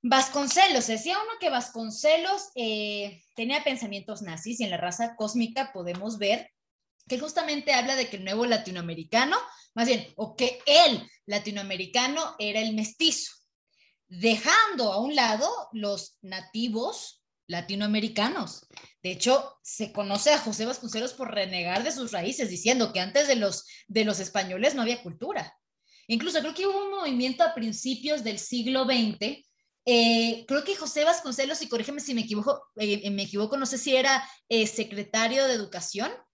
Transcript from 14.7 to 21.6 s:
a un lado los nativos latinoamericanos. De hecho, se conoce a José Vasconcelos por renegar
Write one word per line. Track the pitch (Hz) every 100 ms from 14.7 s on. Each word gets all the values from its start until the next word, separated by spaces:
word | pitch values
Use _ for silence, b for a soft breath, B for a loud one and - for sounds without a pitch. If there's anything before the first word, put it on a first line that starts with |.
| 339 226
a | 196
un | 254
lado | 294 233 214 311 480 -
los | 226 202 196 - _
nativos | 190 190 190 220 233 214 269 453 - - _ _ _
latinoamericanos. | 175 170 196 208 214 220 220 220 359 226 - _ B B B
De | 185
hecho, | 185 233 269 - -
se | - - 214
conoce | - 202 202 285
a | 294
José | 226 208
Vasconcelos | 220 262 233 220 247
por | - 247
renegar | 208 190 180